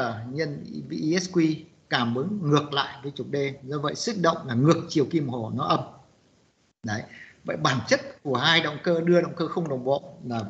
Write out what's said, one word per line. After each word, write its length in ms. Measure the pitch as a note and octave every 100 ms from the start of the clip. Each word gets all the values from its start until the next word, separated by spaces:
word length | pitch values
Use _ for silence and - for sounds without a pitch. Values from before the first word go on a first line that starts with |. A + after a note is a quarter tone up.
| A#2+ A2 A#2
nhân 320 | C#3+ D3+ C#3+ - D3+ C3+
với 80 | E3
I 220 | D#3 F3+
S 120 | F3+
Q 240 | F3 D#3+ D#3 - _ -
cảm 260 | C#3+ A#2 A#2+
ứng 240 | F3 G#3
ngược 320 | D3 D3 -
lại 260 | C#3 - -
với 80 | C#3+ -
trục 120 | B2
D. 20 | C#3+ C#3 C3
Do 160 | C3 D3
vậy 160 | D3 -
xích 200 | - G#3
động 260 | E3+ E3 C3+
là 60 |
ngược 320 | A#2 D3 E3 E3+
chiều 160 | D#3 B2+
kim 240 | E3 C3+
hồ, 220 | B2 A2 A2+
nó 80 |
âm. 160 | D#3+ D3+ A#2+ - _ _ _ _ _ _ _ _
Đấy. 180 | A2 G#2+ - - - -
Vậy 140 | - -
bản 220 | D3+ C3 A2
chất 360 | - - -
của 120 | C#3+ B2
hai 240 | D3+ E3
động 160 | D3+ D3
cơ 180 | F3+ E3+
đưa 200 | E3+ F3
động 140 | D#3+ -
cơ 120 | D#3+
không 220 | F#3+ D#3+
đồng 140 | C3
bộ 200 | B2 C#3+ - - B2+
là 180 | A#2